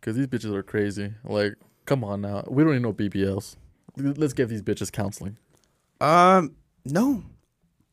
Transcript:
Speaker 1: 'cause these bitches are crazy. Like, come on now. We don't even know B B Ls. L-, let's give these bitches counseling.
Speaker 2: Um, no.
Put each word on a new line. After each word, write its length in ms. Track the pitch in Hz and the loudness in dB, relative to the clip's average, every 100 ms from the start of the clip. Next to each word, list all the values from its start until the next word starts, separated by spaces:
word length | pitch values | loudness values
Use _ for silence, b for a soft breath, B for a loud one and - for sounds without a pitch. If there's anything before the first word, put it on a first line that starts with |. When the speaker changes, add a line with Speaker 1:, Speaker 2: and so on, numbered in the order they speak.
Speaker 1:
'cause 140 | 110 113 | -4 -4
these 120 | 135 | -2
bitches 240 | 120 107 | -4 -4
are 100 | 98 | -6
crazy. 500 | - 107 101 101 101 110 | -2 -2 -2 -2 -8 -10
Like, 300 | - 104 104 - _ _ - | -4 0 0 -4 _ _ -2
come 180 | 139 | -2
on 180 | 101 101 | -2 -4
now. 220 | 101 101 - | -4 -6 -2
We 160 | 131 | 2
don't 100 | 160 | 4
even 80 | 131 | 4
know 80 | 117 | 0
B 140 | 101 101 | -2 -2
B 160 | 98 | 0
Ls. 320 | 98 98 - - - _ - - | 0 -2 -6 -16 -20 _ -16 -6
L-, 100 | 139 147 | -4 0
let's 160 | 151 | -2
give 160 | 131 117 | 0 -2
these 120 | 110 | -2
bitches 280 | 95 101 98 | -4 -4 -4
counseling. 460 | - 98 - 98 110 _ _ _ _ _ _ | -4 -6 -6 -12 -12 _ _ _ _ _ _
Speaker 2:
Um, 540 | 143 175 180 190 151 - _ _ | 4 6 8 6 2 -6 _ _
no. 400 | 135 165 262 220 - - _ _ _ _ _ | -2 0 2 0 -6 -20 _ _ _ _ _